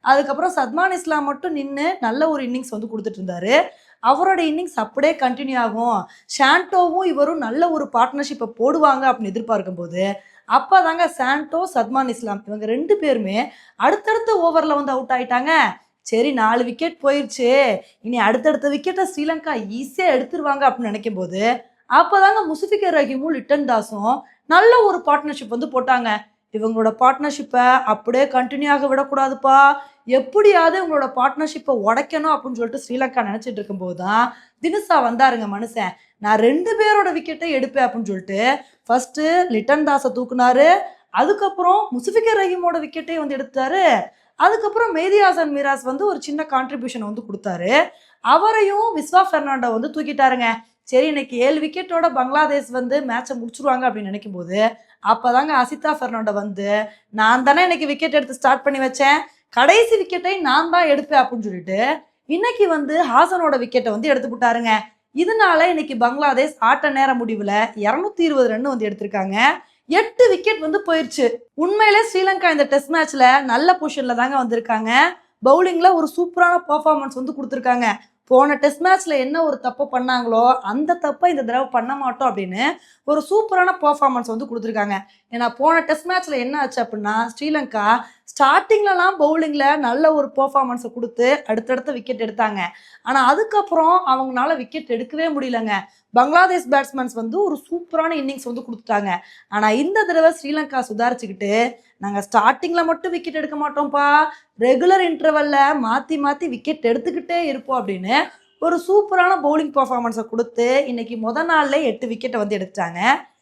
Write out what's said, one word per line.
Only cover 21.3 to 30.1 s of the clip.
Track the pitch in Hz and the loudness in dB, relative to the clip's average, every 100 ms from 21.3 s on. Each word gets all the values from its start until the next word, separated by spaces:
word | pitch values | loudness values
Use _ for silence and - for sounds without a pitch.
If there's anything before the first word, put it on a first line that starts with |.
| 185 220 240 - _ _ | -2 -2 -2 -6 _ _
அப்பதாங்க | 262 339 392 381 440 339 | 0 2 2 4 2 -4
முஸ்ஃபிகர் | 311 381 415 381 320 | -6 -4 -2 0 0
ரஹீமும் | 254 262 302 277 | -2 -4 -6 -8
லிட்டன் | - 294 269 | -2 -2 0
தாஸும் | 226 208 214 208 269 - _ _ | -2 -2 -6 -4 -4 -6 _ _
நல்ல | 339 453 494 | 4 6 6
ஒரு | 415 359 - | 4 0 0
பார்ட்னர்ஷிப் | 294 302 285 220 240 | 0 -2 -10 -8 -6
வந்து | 285 | -4
போட்டாங்க. | 254 254 247 233 214 - _ _ | -4 0 0 0 -4 -8 _ _
இவங்களோட | 214 220 226 220 220 | -6 -4 0 -2 2
பார்ட்னர்ஷிப்பை | 254 269 294 294 - 247 247 254 | 2 2 -4 -6 -2 2 4 4
அப்படியே | 254 214 - 247 | 2 -2 0 0
கண்டினியூ | 277 254 254 277 294 | 2 0 -2 -4 0
ஆக | 285 269 | 0 2
விடக்கூடாதுப்பா, | 262 277 269 269 269 269 269 277 285 - _ | 0 0 0 -2 0 4 8 8 4 -6 _
எப்படியாவது | - | 0